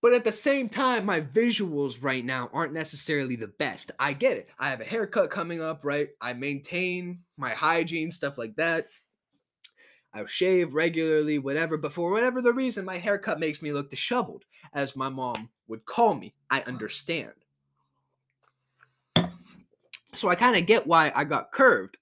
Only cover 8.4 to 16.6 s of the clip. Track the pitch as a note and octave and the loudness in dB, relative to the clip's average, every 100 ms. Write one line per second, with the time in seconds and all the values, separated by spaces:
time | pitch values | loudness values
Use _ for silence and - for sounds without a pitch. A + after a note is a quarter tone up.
8.4 | A#2 A2 E3 E3 - _ _ _ _ _ | -10 -2 -2 0 -4 _ _ _ _ _
9.4 | _ _ - _ _ _ _ G#2+ G#2 - | _ _ -20 _ _ _ _ -12 -8 0
10.4 | F3+ F#3 F3 C#3 E3+ D#3+ D#3+ D#3 D3+ D3 | 2 4 2 0 0 0 2 2 2 0
11.4 | C3+ C#3+ E3 D#3 D3 C#3+ E3+ G3+ B3 B3 | 0 -2 0 -2 -4 -4 -2 2 0 2
12.4 | B3 A#3+ C4 G#3+ F#3 F#3 F#3 G3+ G3 D#3 | 2 2 0 -4 -8 -6 -2 -2 -2 -2
13.4 | D#3+ D3 D3+ C#3+ C#3+ - - B3 G3 D#2 | -2 -4 -6 -6 -6 -6 -2 -2 -2 -8
14.4 | _ _ D3 C#3+ C#3 C3+ C3 C3 B2+ A2+ | _ _ -12 -4 -4 -4 -6 -4 -6 -6
15.4 | A2 _ _ A2 - - A#3 D3+ F#2 _ | -10 _ _ -12 -8 2 4 4 -6 _
16.4 | _ C3+ | _ -2